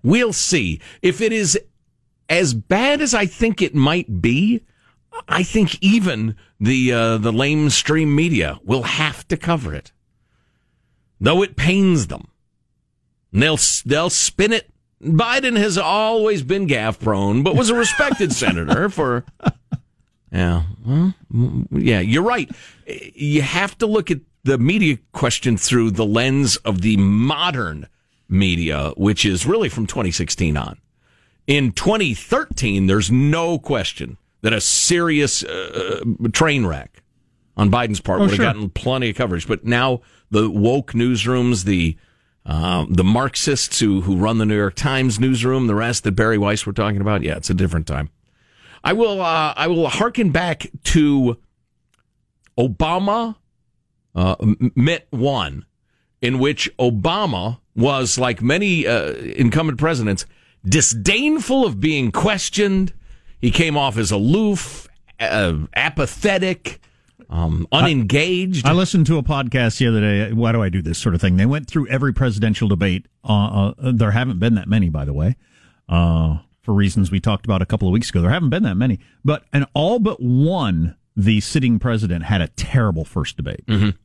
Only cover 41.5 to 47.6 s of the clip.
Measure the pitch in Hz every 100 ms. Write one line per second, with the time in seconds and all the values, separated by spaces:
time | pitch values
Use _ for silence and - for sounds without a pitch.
41.5 | 113 92 92 82 80 _ _ _ _ -
42.5 | 78 87 90 - 90 92 117 131 - -
43.5 | 135 - - 110 95 90 92 107 113 107
44.5 | 104 101 - 139 131 131 107 131 123 123
45.5 | 131 120 104 113 120 - 95 110 107 101
46.5 | 107 - 98 107 101 101 101 78 - -
47.5 | 92